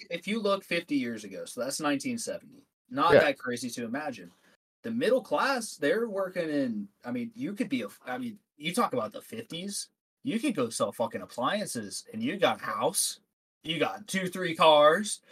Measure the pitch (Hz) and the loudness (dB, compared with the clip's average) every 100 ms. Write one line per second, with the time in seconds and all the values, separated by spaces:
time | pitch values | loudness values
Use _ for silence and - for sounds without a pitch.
0 | - 175 190 226 202 196 - 170 175 143 | -8 -8 -4 -2 0 0 0 -4 0 -2
1 | 120 110 - 131 127 123 123 147 147 139 | -2 -6 -10 -12 -10 -6 -6 -2 0 0
2 | 131 117 - 87 - - - _ - 247 | -2 -4 -4 -8 -10 -20 -20 _ -8 0
3 | 320 139 147 - 127 120 123 120 113 135 | 6 8 8 2 -4 -4 -6 -6 -6 -6
4 | 151 117 - - _ _ _ _ 117 117 | -6 -8 -14 -20 _ _ _ _ -6 0
5 | 190 254 - 147 247 262 - - - 208 | 2 2 2 0 2 0 -4 -2 0 2
6 | 233 196 185 180 170 147 127 104 - _ | 0 -2 -2 -2 0 0 0 -2 -8 _
7 | - - 233 - - 208 240 123 - - | -8 -6 -6 -6 -6 -4 -2 -4 -4 -10
8 | - 127 120 104 _ - 156 208 202 123 | -8 -6 -6 -10 _ -10 -4 0 0 0
9 | 107 - - 113 - 165 202 - - _ | -4 -8 -12 -12 -10 -10 -8 -8 -10 _
10 | _ _ - 220 294 151 117 - 107 - | _ _ -4 -2 -2 0 -2 0 -2 0
11 | 110 107 98 - 135 208 180 - 98 - | -4 -4 -8 -2 0 0 -4 -6 -6 -10
12 | - 110 123 196 143 107 - 104 139 - | -10 -6 -4 4 4 4 -2 0 0 2
13 | - - _ _ _ _ 156 160 143 - | -2 -4 _ _ _ _ -4 0 0 -2
14 | - 190 180 185 175 160 160 151 151 180 | -6 -4 -2 -4 -2 6 8 10 10 8
15 | 208 - - | 2 -6 -12